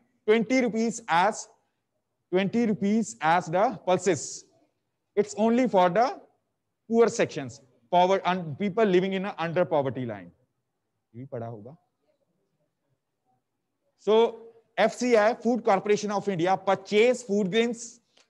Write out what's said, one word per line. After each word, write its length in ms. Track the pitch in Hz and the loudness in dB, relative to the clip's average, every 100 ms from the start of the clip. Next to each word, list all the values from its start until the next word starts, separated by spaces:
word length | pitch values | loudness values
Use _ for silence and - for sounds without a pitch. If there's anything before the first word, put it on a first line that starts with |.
| _ _ - | _ _ 0
twenty 340 | 226 220 262 | 0 2 0
rupees 400 | 247 220 226 - - | 0 -2 -4 -4 -2
as, 400 | 165 196 220 - _ _ _ _ _ _ _ - | 2 2 -2 -12 _ _ _ _ _ _ _ -4
twenty 360 | 180 190 233 233 | -2 0 0 0
rupees 480 | 196 196 220 214 - | 0 0 0 -2 -2
as 280 | 156 175 165 | 0 0 0
the 320 | 180 233 202 | 0 0 -2
pulses. 640 | - 180 196 160 - - - _ _ _ _ _ _ - | -2 0 0 -2 -4 -16 -20 _ _ _ _ _ _ -4
It's 180 | 202 196 | -4 0
only 300 | 226 233 247 | 0 2 2
for 220 | 190 180 | 4 4
the 320 | 185 262 381 - _ _ _ _ _ - | 2 0 -4 -16 _ _ _ _ _ -2
poor 200 | 226 220 | 2 2
sections, 540 | 214 170 156 131 - _ _ - | 2 -4 -4 -12 -14 _ _ 0
power, 300 | 175 180 190 180 | 2 4 2 0
and 340 | 185 160 135 | -4 -6 -6
people 260 | 202 180 220 | -4 0 2
living 280 | 180 190 | 2 0
in 120 | 190 196 | -4 -6
a 80 | - | -8
under 260 | 165 165 175 | -4 -2 0
poverty 400 | 156 135 120 120 | 0 -2 -4 -8
line. 240 | 101 87 _ _ _ _ _ _ _ _ 113 | -10 -16 _ _ _ _ _ _ _ _ -20
ये 80 | |
भी 40 | 135 | -14
पढ़ा 160 | 120 117 | -12 -12
होगा। 280 | 113 110 165 _ _ _ _ _ _ _ _ _ _ _ _ _ _ _ _ _ _ _ _ _ _ | -14 -18 -20 _ _ _ _ _ _ _ _ _ _ _ _ _ _ _ _ _ _ _ _ _ _
So, 460 | 196 220 226 226 - - _ - | 0 2 2 -2 -18 -20 _ 0
F 160 | 208 | 0
C 240 | - 247 226 | 0 2 4
I, 160 | 208 | 4
Food 300 | 233 226 247 | 2 -2 0
Corporation 480 | 226 190 208 208 208 | 2 2 2 0 0
of 180 | 202 202 | -4 -4
India, 260 | 180 175 190 | -2 0 0
purchase 680 | 196 190 - 208 240 233 | 0 -2 0 2 4 2
food 280 | - 202 190 | -2 -2 0
grains 500 | 220 233 233 - - _ _ | 0 -2 -4 -14 -20 _ _